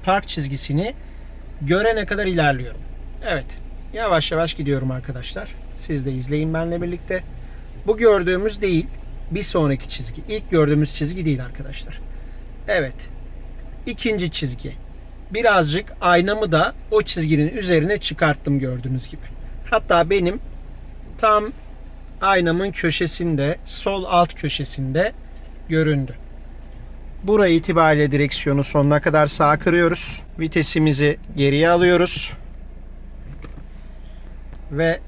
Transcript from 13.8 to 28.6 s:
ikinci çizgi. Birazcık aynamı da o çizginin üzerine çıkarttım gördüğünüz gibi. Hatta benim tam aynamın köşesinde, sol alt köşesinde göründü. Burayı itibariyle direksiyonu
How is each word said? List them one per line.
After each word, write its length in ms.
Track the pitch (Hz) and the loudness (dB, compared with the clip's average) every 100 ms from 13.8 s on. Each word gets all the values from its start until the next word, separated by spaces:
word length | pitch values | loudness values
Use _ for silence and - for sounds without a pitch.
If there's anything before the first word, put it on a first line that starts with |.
| - | -8
ikinci 440 | 226 233 214 175 | -2 0 0 0
çizgi. 460 | - 143 123 117 - - - - - - | -2 -4 -4 -10 -10 -14 -14 -16 -16 -6
Birazcık 600 | 208 233 196 151 165 214 - | 2 6 6 4 0 -4 0
aynamı 520 | 180 175 190 214 202 | 6 6 4 0 2
da 220 | 156 190 - - | 4 4 0 0
o 120 | 214 | 2
çizginin 460 | - 175 156 151 151 | 2 0 2 4 4
üzerine 500 | 240 185 165 165 208 | 0 2 4 4 0
çıkarttım 600 | - 156 160 147 147 139 | -2 2 2 2 0 0
gördüğünüz 500 | 131 123 127 127 - | 0 -4 -4 -4 -6
gibi. 140 | - - - - - - | -12 -12 -12 -12 -10 -2
Hatta 400 | 220 - 175 165 | 0 4 4 6
benim 300 | 202 175 214 - - - - - - - - | 4 2 -2 -8 -14 -14 -14 -14 -14 -14 0
tam 340 | 220 214 214 - - - - - - - | 4 4 2 -6 -14 -16 -16 -16 -16 -2
aynamın 500 | 190 190 170 170 196 | 2 4 4 2 0
köşesinde, 840 | - 165 156 165 - 170 147 143 175 | 0 0 0 -2 0 0 2 0 -2
sol 400 | - - 208 196 | -6 -6 -2 -2
alt 300 | 180 175 175 | 2 4 4
köşesinde 800 | - 147 - 139 - 135 139 170 - - - - - - | 0 -4 -4 -4 -4 -2 0 0 -4 -14 -16 -16 -14 -2
göründü. 460 | 160 156 143 127 - - - - - - - - - - - | 2 4 2 -2 -8 -14 -14 -14 -14 -14 -14 -14 -14 -14 -6
Burayı 300 | 190 214 190 | 2 6 6
itibariyle 580 | 165 160 170 160 151 147 | 4 4 6 6 6 4
direksiyonu 520 | 143 143 - 147 143 | 4 2 0 0 2